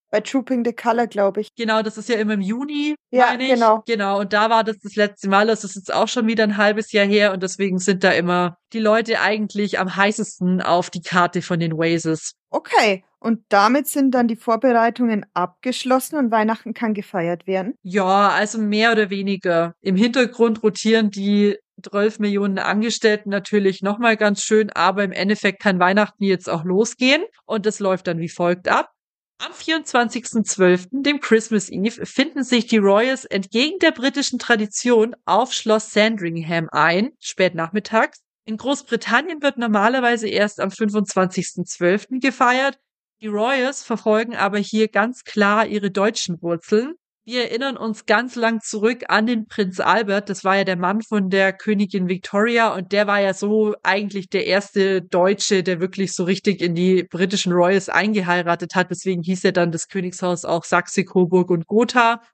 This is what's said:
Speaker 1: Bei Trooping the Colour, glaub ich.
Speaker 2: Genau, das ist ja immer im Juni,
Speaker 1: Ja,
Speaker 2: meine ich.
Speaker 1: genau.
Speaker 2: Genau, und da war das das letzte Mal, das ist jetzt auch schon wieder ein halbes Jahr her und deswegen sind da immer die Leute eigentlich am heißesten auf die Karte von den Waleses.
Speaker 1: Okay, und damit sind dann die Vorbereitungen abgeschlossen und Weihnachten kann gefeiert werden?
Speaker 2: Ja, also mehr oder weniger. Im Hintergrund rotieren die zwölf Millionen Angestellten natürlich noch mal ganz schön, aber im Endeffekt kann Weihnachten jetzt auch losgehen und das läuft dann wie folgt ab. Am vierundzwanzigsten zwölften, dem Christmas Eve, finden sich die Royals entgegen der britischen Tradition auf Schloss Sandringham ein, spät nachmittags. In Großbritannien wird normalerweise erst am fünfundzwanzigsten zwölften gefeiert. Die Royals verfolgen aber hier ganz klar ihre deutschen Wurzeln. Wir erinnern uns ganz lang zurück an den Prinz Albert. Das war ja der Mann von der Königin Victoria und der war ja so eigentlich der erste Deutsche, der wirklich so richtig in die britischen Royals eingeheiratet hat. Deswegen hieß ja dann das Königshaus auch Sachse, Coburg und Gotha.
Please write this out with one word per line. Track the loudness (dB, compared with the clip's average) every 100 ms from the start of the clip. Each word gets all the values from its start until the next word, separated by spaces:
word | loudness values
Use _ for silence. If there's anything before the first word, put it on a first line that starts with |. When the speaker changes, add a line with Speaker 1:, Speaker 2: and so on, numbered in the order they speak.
| _
Speaker 1:
Bei | -4
Trooping | -2 -4 -2 -2
the | -2
Colour, | -2 -2 0 0
glaub | 0 0 0
ich. | -6 -6
Speaker 2:
Genau, | -2 0
das | -2 -6
ist | -4
ja | -2
immer | 0 -2
im |
Juni, | -2 -4 -4 -4 -4 -4 _
Speaker 1:
Ja, | 2 2
Speaker 2:
meine | 2
ich. | 0
Speaker 1:
genau. | 4 4 2 0
Speaker 2:
Genau, | -2 -2 -2
und | 0
da | 0 2
war | 2
das | 0 -4
das | -6 -2
letzte | -2 -2 0
Mal, | 2 4
das | 0 -4
ist | -12
jetzt | -4
auch | -2 0
schon | 0 0
wieder | 2 0
ein | 2
halbes | 0 0 -2
Jahr | 0 2
her | 4 2
und | 0
deswegen | -6 -4 -2 -2
sind | 0 2 2
da |
immer | 2 2 2 0 -4 _
die | -2
Leute | 2 2 2 0
eigentlich | 0 0 -2 -4 -4 -2
am | -4 0
heißesten | 0 0 -6 -4 0 0
auf | 2 0 0
die | -6
Karte | -4 0 2 0
von | -4 -2
den | -2 0
Waleses. | 0 0 0 -4 -6 -16 _
Speaker 1:
Okay, | -6 -2 2 2 0 _ _
und | -4 -4 0
damit | 2 4 2 -2
sind | 0 2
dann | 2 0
die | -2
Vorbereitungen | -2 0 2 4 2 0 0 -2 -4
abgeschlossen | -4 -4 _ -8 -4 0 0 0 -2
und | 0
Weihnachten | 2 0 -2 -6
kann | -6 -4
gefeiert | -4 -6 -4 -2 -4 -4
werden? | -4 -4 -10
Speaker 2:
Ja, | -6 -2 2 4 4
also | 2 -2 -2
mehr | -2 2 2
oder | 2 0
weniger. | -2 -4 -2 0 0 0 -4
Im | -2 2
Hintergrund | 2 2 0 2 0 2
rotieren | -2 0 2 2 2
die | -2 0 2 2 0 _ _
zwölf | -8 -2 -2 0
Millionen | -2 0 -2 -2
Angestellten | -2 -2 -2 0 0 0 -2
natürlich | -6 0 0 2 0
noch | -4 0
mal | 2 2
ganz | 2 0
schön, | 2 2 2
aber | 0 0 0
im | -2
Endeffekt | -2 -2 0 0 -2
kann | 0 2
Weihnachten | 4 4 0 0
jetzt | 0 0 -2
auch | -4
losgehen | 0 0 0 2 2 2 0 _ -8
und | -4 -4
das | -2
läuft | -2 -2 -2
dann | -4
wie | -6
folgt | -2 -2 0 0
ab. | 0 0 _ _ _ _ -14
Am | -12
vierundzwanzigsten | -10 -4 -4 0 0 0 -2 -6 -4 -2
zwölften, | 2 4 2 0 -4
dem | -2 -2
Christmas | 2 2 2 -4 -4
Eve, | -4 -4 -4 -6
finden | -2 -2 -2
sich | 0 0 2
die | 2
Royals | 4 4 2 -2 -4
entgegen | -6 -2 0 0 2
der | 0
britischen | 0 -2 0 -4 -4
Tradition | 0 0 0 -2 2 4 2 -2 -2
auf | 0 0
Schloss | -2 0 0 0
Sandringham | 0 2 0 -4 -4 -4 -4 -2
ein, | 2 2 2 0 -6
spät | -8 0 0
nachmittags. | 0 -6 -6 -2 0 0 -4 _ _ -12
In | -8
Großbritannien | -4 -4 -2 -6 0 0 0 -2
wird | -2 -2
normalerweise | 0 2 2 2 0 0 -2
erst | 0 -2 -2
am | -6
fünfundzwanzigsten | -2 -2 -2 -2 0 0 -2 -6 -6 -10
zwölften | -2 0 0 -2 -4
gefeiert. | -2 2 2 2 0 -4 _ _ _ _
Die | -6
Royals | -2 0 0 -2 -4
verfolgen | -6 -4 2 2 0 -2
aber | -2 0
hier | -2 0 0
ganz | 2 -2 -4
klar | -6 0 2 4 0
ihre | -2 -2
deutschen | 0 0 0 -6 -6
Wurzeln. | -4 -4 0 0 0 -6 _ _ -8
Wir | -4 -4
erinnern | -4 -6 -6
uns | -6 -6 0
ganz | 2 0 -2
lang | -2 -2
zurück | -6 -2 -2 -2 -2
an | 0 2
den | -2 -4
Prinz | -4 -4 -2
Albert. | 0 0 0 -2 -4
Das | -4 0
war | 0
ja |
der | 0 0
Mann | -2 -2
von | -2 -2 0
der | 2 0
Königin | 0 -2 0 0 -2 -2
Victoria | -4 -4 0 2 2 2
und | 0 -2
der | 0 2
war | 2
ja | 0
so | 0 0 2 0 0
eigentlich | 0 0 -2 -8 -4
der | -4 0
erste | -2 0 0 2 0
Deutsche, | 0 2 2 2 0 0
der | 0 -2
wirklich | -4 -4 -4
so | -2
richtig | -2 -2 0 0
in | 0
die | 0 2 2
britischen | 0 -2 -2 -2 0
Royals | 2 4 2 0
eingeheiratet | -2 0 0 0 0 0 -2 -2 -2
hat. | -2
Deswegen | -2 -4 -4
hieß | -2 -2
ja | 0
dann | 2 0
das | -2 -6
Königshaus | -6 -6 -4 -4 -4 -2
auch | -4
Sachse, | -2 -2 -2 -4
Coburg | -2 0 2 2 2
und | -2 0
Gotha. | 0 2 2 2 0 _